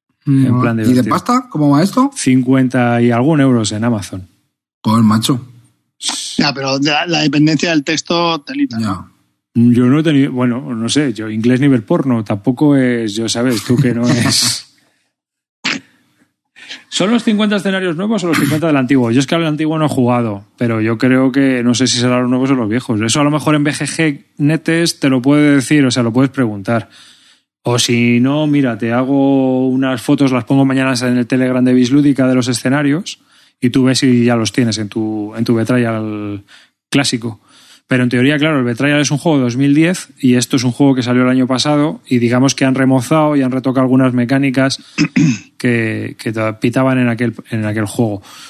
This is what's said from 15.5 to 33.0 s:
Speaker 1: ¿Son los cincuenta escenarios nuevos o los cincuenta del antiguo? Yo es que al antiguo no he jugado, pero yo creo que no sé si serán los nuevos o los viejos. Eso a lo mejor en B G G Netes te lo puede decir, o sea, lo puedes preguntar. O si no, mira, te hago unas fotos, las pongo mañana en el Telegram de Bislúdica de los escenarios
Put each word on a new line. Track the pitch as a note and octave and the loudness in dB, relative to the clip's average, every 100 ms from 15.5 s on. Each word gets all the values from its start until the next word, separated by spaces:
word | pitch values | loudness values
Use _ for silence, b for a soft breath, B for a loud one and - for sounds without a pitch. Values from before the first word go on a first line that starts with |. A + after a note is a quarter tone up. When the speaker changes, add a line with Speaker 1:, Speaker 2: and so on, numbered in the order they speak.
| _ - - _ _ _ _ _ _ _ - B B B | _ -10 -10 _ _ _ _ _ _ _ -20 B B B
Speaker 1:
¿Son | - F#3 | -4 0
los | A#3+ | 0
cincuenta | A#3 G#3 G#3+ G#3 | 0 0 0 0
escenarios | G3 F#3+ F#3 D#3+ | -2 -2 -2 -4
nuevos | G#3 A3 | -2 -2
o | E3+ | 0
los | D3+ | 0
cincuenta | C3+ D3+ E3 | 0 0 0
del | C#3+ | 0
antiguo? | B2 C#3 A#2 | 2 2 2
Yo | A#2+ | 0
es | C3+ | 0
que | E3 | -2
al | E3 | -2
antiguo | D3+ D#3 D#3+ | -2 -2 -2
no | D3+ | -2
he | |
jugado, | C3+ A#2+ B2 A#2 G2+ G#2 - | 0 0 0 -2 -6 -12 -6
pero | A#2+ A2+ | -2 0
yo | A2 A2+ | -2 0
creo | C3 C3 C3 | 2 2 2
que | C3 C#3 B2+ | 2 0 0
no | A#2+ | 0
sé | A2+ B2+ | 0 0
si | B2 | 0
serán | B2 B2 | 0 0
los | B2 | 0
nuevos | B2+ C3 | 0 0
o | C3+ | 0
los | G#2+ | 0
viejos. | A#2 - G#2+ | -4 -2 -2
Eso | A2+ D3+ | 0 0
a | |
lo | D3 | 0
mejor | D3 C#3 D3+ | 0 0 0
en | |
B | D3 | 0
G | - C#3 | -4 -6
G | - D#3+ C#3+ _ - | -2 -2 -4 _ -2
Netes | D3 D#3 - E3 E3+ - | 0 0 0 0 -2 0
te | C#3+ | 0
lo | C3 | 0
puede | C3 D3 D3 C#3+ | 2 4 4 2
decir, | B2 D3+ C3 | 2 2 2
o | |
sea, | B2+ | 0
lo | A#2 | 0
puedes | A#2 C3+ | 2 0
preguntar. | C3+ A#2 G#2 G2 A#2 - b b b b b b _ | 0 -4 -4 -4 -4 -6 b b b b b b _
O | - B2 | -4 -2
si | B2 A#2+ A#2+ A#2+ | 0 0 2 2
no, | C3 D3 D3+ | 2 0 0
mira, | C#3+ C3 A2 | 0 0 -2
te | A#2 | -2
hago | A#2 C3 C#3 C#3 C3+ C3 B2+ C3 | -2 0 2 2 2 2 0 0
unas | C3 C3+ B2 | 0 -2 -4
fotos, | - C#3+ C#3 | -2 0 2
las | B2+ A2+ | 0 0
pongo | C3+ C3+ | 2 2
mañana | C3+ C3 B2+ | 0 -2 -2
en | B2 B2 | 0 0
el | A#2 | 0
Telegram | C3 B2+ B2+ B2+ | 0 0 2 2
de | |
Bislúdica | B2+ A#2+ C#3+ D3 C3 B2+ | 4 4 2 2 2 2
de | B2+ | 2
los | A#2+ | 0
escenarios | A#2 B2+ C#3+ C#3+ D3+ | -2 -2 0 0 -2